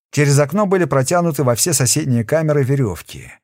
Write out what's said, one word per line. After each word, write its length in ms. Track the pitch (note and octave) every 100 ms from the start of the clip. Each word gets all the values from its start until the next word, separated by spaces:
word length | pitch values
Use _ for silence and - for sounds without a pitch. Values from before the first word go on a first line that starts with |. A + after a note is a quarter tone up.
| _
Через 260 | - D3 C#3+
окно 260 | C#3 F#3 G3+
были 200 | F#3+ D#3
протянуты 580 | C3+ B2+ F3+ E3+ D#3
во 120 | B2+ A#2
все 180 | F#3
соседние 500 | D3+ B2 D3 D3+ A#2+
камеры 400 | A2 D#3 D#3 D3
веревки. 680 | B2+ C#3 A2+ E2+ - C#2 A#1+ -